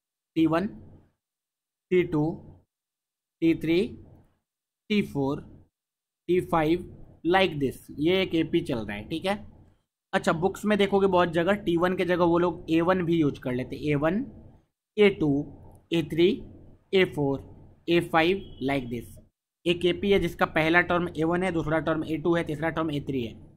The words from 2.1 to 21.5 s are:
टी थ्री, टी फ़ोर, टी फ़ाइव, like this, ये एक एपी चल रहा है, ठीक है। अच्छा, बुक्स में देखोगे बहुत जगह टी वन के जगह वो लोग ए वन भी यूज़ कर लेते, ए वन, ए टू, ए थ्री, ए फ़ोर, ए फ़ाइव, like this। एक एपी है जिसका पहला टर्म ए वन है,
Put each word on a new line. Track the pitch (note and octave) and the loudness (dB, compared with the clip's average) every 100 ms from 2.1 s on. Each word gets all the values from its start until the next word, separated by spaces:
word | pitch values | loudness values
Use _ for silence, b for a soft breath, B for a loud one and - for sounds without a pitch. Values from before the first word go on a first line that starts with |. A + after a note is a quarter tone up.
| D3+ D3+ G3+ - - _ _ _ _ _ _ _ _ | 0 -2 -4 -14 -20 _ _ _ _ _ _ _ _
टी | E3 | 0
थ्री, | D#3+ D3+ E3+ A#3+ - - - _ _ _ _ _ _ _ | 0 0 0 -2 -8 -20 -20 _ _ _ _ _ _ _
टी | G#3 | 0
फ़ोर, | - C#3 C3+ D3+ - - _ _ _ _ _ _ - | 0 -2 -2 -4 -10 -20 _ _ _ _ _ _ -2
टी | F3+ | 0
फ़ाइव, | F3 E3+ D#3 F3 - - - - D#3+ | 2 0 2 0 -4 -16 -20 -8 0
like | F#3 F#3+ D#3 | 2 2 0
this, | C3+ - - C3 | -4 -4 -14 -2
ये | D3+ F#3+ | 0 2
एक | F#3 | 0
एपी | E3 D#3 E3+ | 0 0 -2
चल | E3+ B2 | -2 -6
रहा | G#2+ G#2 | -6 -10
है, | G#2+ | -8
ठीक | E3 | -6
है। | F#3 G#3 - - - _ _ _ _ | -4 -4 -6 -20 -20 _ _ _ _
अच्छा, | F#3+ F#3+ | -2 0
बुक्स | E3+ F#3 F#3+ | 0 0 -2
में | G3+ G#3+ | -2 2
देखोगे | G3 G3 G3 | 2 4 4
बहुत | F3+ F3 | 4 2
जगह | E3+ E3+ G#3 | 2 0 0
टी | G#3 E3+ | 0 0
वन | F3+ F#3 | 0 0
के | |
जगह | F3 F3 | 0 2
वो | F3 E3+ | 4 4
लोग | F3 F3 - | 2 -2 -2
ए | D#3+ | 0
वन | E3+ F#3 | 2 0
भी | E3 E3+ | 2 2
यूज़ | C#3+ - | 2 0
कर | C3 | -6
लेते, | B2+ B2+ C3+ D3 | -6 -6 -6 -2
ए | |
वन, | C#3+ D#3 G3 C#4+ - - - _ _ _ - | 0 0 -2 -4 -12 -20 -20 _ _ _ 4
ए | G#3 | 4
टू, | G3 D#3 C#3 D#3 - - - _ | 4 0 0 -2 -12 -20 -20 _
ए | E3 | -4
थ्री, | D#3 D#3 F3+ B3 - - - - _ | -2 4 4 4 -6 -20 -20 -20 _
ए | G3 F3+ | 0 0
फ़ोर, | D3+ C#3+ C3+ - - - - - | 0 -4 -4 -8 -20 -20 -16 0
ए | E3+ | 0
फ़ाइव, | E3+ E3 E3 G3 - - | 2 2 2 0 -4 -8
like | C3 C#3 A#2+ | -4 -4 -4
this। | A#2+ A2 - - _ _ _ E3+ | -10 -12 -20 -20 _ _ _ -4
एक | F3 F3 | 0 0
एपी | F3 G3+ | 0 2
है | G3 | 2
जिसका | E3+ - F3 | 2 0 0
पहला | E3 D#3+ E3+ | 2 4 4
टर्म | F3 F3 F3 | 4 0 -2
ए | D3 | -2
वन | D#3+ F3 | 0 0
है, | F#3 | 0